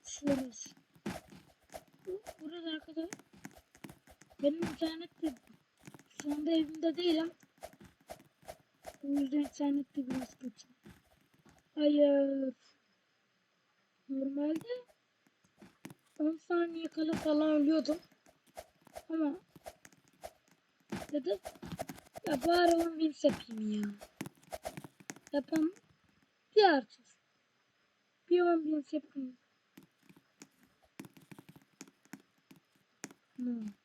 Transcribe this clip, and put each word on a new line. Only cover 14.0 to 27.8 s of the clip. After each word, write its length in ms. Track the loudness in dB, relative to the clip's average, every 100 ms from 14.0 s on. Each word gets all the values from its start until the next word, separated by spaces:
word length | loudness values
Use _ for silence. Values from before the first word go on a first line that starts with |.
| -8
Normalde 600 | -4 -4 -2 -2 -2 -4 -8 -10 _ _ _ _ _ _ _ -20 _ -20 -20 _ -2
on 180 | -2 -2
saniye 520 | _ 0 0 -4 -6
kala 240 | -4 -2
falan 380 | 0 2 4 4
ölüyordum. 480 | 4 4 4 2 -4 -6 _ -20 _ _ -20 -20 _ -20 -20 -8
Ama 320 | -2 -2 -4 _ -20 -20 -20 -20 -20 _ _ -20 _ _ _ _ _ _ -8 -4
dedim 260 | -4 -2 -4 -6 -14 -12 -10 -10 -12 -16 -10 -2
ya 140 | 0 4
bari 280 | 6 6 6
on 220 | 2 0
bin 160 | -2 2
yapayım 500 | 2 2 -8 -6 -4
ya. 180 | -2 -4 -8 -18 _ -16 _ -18 -12 -12 -12 -16 _ -20 -18 -4
Yapam 380 | -4 0 0 0 -2 _ _ _ _ _ _ _ 8
bir 80 |
artık. 400 | 8 6 0 -20 _ _ _ _ _ _ _ _